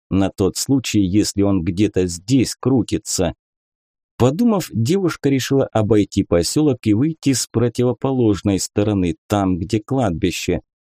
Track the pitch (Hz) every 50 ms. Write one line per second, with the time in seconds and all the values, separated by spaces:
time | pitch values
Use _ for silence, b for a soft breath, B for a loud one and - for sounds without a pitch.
0 | _ _ - 95 98 92 - - 101 90 - - - - 135 139 120 - - 107
1 | 101 92 90 107 98 - - 98 98 101 98 95 80 90 90 87 104 98 - 95
2 | 92 90 85 85 92 - 131 135 - - - - - 123 131 127 98 - - 82
3 | - - - - 92 82 - - _ _ _ _ _ _ _ _ _ _ _ _
4 | _ _ _ _ - 127 143 170 240 240 214 190 160 - - 107 117 117 165 196
5 | 190 165 135 - - 143 139 135 120 - 135 135 131 - - 113 107 101 113 107
6 | 101 - - 101 92 - - 87 82 - - 147 156 151 131 - - 110 104 104
7 | 131 160 160 - - 139 135 123 - - _ 113 117 120 113 - 123 123 120 -
8 | - 135 135 131 123 110 104 87 - 101 101 90 - - - - 104 104 107 98
9 | 92 87 80 - _ _ - 101 98 95 92 85 92 - - 107 - - 131 135
10 | 127 104 85 78 - 90 82 - - - 87 71 - _ _ _